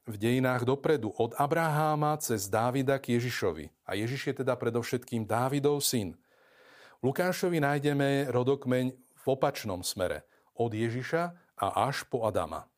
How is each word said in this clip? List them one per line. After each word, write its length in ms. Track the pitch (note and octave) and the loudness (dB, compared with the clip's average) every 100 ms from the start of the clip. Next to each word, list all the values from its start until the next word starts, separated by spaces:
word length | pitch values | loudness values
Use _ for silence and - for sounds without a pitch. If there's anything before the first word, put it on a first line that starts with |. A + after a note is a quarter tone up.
| - | -12
v 80 | G#2 | -2
dejinách 480 | A2+ B2+ C3 B2 | 2 4 2 2
dopredu 480 | A#2+ C#3 D#3 D3 G#2+ - | 0 2 2 2 0 -2
od 160 | A2+ - | -2 0
Abraháma 800 | C#3 E3 E3 D3+ D#3 D3+ D3+ D3+ | 0 2 2 2 2 2 0 0
cez 320 | - A2 G2 | 0 -2 0
Dávida 480 | A2 A#2+ C3+ C3 C3+ | 0 2 2 2 0
k 240 | - A#2+ | 2 0
Ježišovi. 720 | A#2+ - G2+ D#2+ D2+ - - | 0 0 -2 -2 -10 -14 -6
A 80 | G2 | -4
Ježiš 320 | A2+ C3+ - | -2 -4 -4
je 40 | B2+ | -2
teda 140 | B2+ B2 | -2 0
predovšetkým 720 | A#2+ A#2 A2+ B2 - A#2 G#2 | 0 -2 -2 -4 -4 -4 0
Dávidov 560 | A2 C3 C#3+ C#3+ C#3+ | 0 2 2 2 2
syn. 320 | - B2 F#2 - _ _ _ _ - - - - | 0 0 -2 -8 _ _ _ _ -20 -20 -20 -4
V 80 | B2+ | -2
Lukášovi 480 | C3+ F3+ F3+ F#3 E3+ | 0 0 0 0 2
nájdeme 720 | C#3+ D3 D3 C#3+ C#3 C#3 B2+ | 2 2 2 2 2 2 0
rodokmeň 640 | B2 B2 C#3 B2 B2+ B2+ B2+ | 0 2 0 2 0 0 -4
v 300 | _ _ - | _ _ -2
opačnom 560 | C3+ D3 - G#2+ F2+ | 2 2 0 -6 -4
smere, 400 | - - F2 D2+ - _ _ - | -6 -2 -2 -2 -10 _ _ -4
od 160 | A#2 | -2
Ježiša 520 | A2 A#2 B2 C3 D#3+ E3+ F3 _ - | 0 -2 -2 -2 -2 -2 -6 _ -2
a 80 | F#2+ F#2+ B2 | -2 2 0
až 160 | C#3 - | -2 -4
po 160 | B2 | -2
Adama. 480 | A2 F#2+ D#2+ D#2 - | 0 0 -2 -6 -12